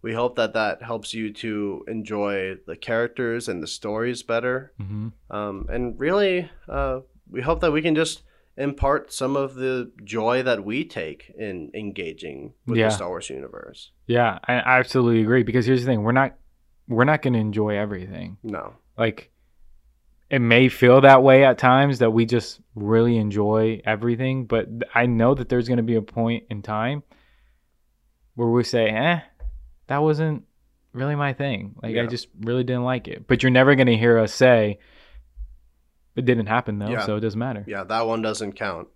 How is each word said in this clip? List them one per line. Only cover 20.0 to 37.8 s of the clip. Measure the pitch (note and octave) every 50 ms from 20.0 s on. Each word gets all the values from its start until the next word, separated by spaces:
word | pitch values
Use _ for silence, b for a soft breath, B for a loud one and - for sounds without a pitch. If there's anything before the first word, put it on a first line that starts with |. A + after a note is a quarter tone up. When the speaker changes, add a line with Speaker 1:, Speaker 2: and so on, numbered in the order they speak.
| _ _ _ _ _ _
Speaker 2:
it | C#3 C3+
may | A#2+ A#2 A#2 A#2+ C3 B2+
feel | - - C3 B2 B2+ C3+
that | C3+ C#3 C3+ C3
way | C3 C3+ C3 C3+ C#3
at | C3 B2 -
times | - B2+ B2+ C3+ C#3 C#3+ C3+ B2
that | B2 A2+
we | A2 A2+ A#2
just | A2 A#2+ A#2 A2 - - _ _ _ _
really | A2 G#2 G#2 A2 A2+ A#2 A#2+ A#2+
enjoy | A2+ G#2+ G#2 G2+ G#2+ G#2 G#2 G#2+ A2 A2 A2 A2+ G2+ -
everything, | G#2 A2 G2+ A2+ A#2+ A#2+ A2+ C3 C3 C3 C3 B2
but | A2 A#2+ A2+ G2 -
th-, | A2 A#2 A#2+ - -
I | A#2 B2
know | B2 A#2+ A2+ A2+ B2 C#3+
that | C3 B2 -
there's | B2+ B2 A#2 A#2+
gonna | B2 A#2+ A2+
be | A#2 A#2
a | A2+
point | G2+ - - A#2 A2+ A2+ A#2 A2+ - _
in | A2 G#2
time | F#2 - G#2+ G#2+ A2 B2 C#3+ D3 - _ _ _ _ _ _ _ _ _ _ _ _ _ _ _ _ _ _ _ _ _ _ _ _ _ _
where | A#2 A#2+ A#2
we | A#2 B2 A#2
say, | - - A#2+ A2+ G#2+
"Eh, | G#2+ A2 C3 E3 F3 E3 - _ _ _ - - - - - - - _ _
that | - C3+ C#3+
wasn't | D3+ D#3 D3+ D3 D#3+ D#3 D3+ C3 - _ _ _ _ _ _ _ _ _
really | _ A#2+ C3+ C#3+ D3
my | C#3+ C#3+ C#3
thing. | B2+ - C#3+ C#3 B2 G2 G2 G2+ G#2+ -
Like, | - A2+
I | A2 A#2
Speaker 1:
Yeah. | A#2+
Speaker 2:
just | A#2 B2 A#2 - _ _ -
really | A2 A2+ A#2+ B2+ B2
didn't | B2 B2+ B2 B2
like | B2+ B2+ B2 -
it." | - - - - -
But | B2+ A#2+ -
you're | C3
never | B2+ B2+ C3 C3+ C#3+
gonna | C3 C3 B2 A#2
hear | A2 A2+ A#2+ A#2 A2+
us | A2 G#2 -
say, | - C3 B2+ B2 A2+ G#2+ G#2 G2+ b b b b b b b b b b _ _ - - - - - _ _ _ _ _ _ _ _ _ _ _
"It | - C3
didn't | A#2+ B2 A#2 A2
happen, | G2+ A2+ A#2+ A#2+ - G#2 G2+
though, | G2+ G#2
Speaker 1:
Yeah. | B2 A2 G#2
Speaker 2:
so | G#2 G#2
it | G#2+
doesn't | G#2+ A2+ G#2 A2
matter." | A#2 C3+ A#2+ G2+ G2+
Speaker 1:
Yeah, | G#2 G#2 G2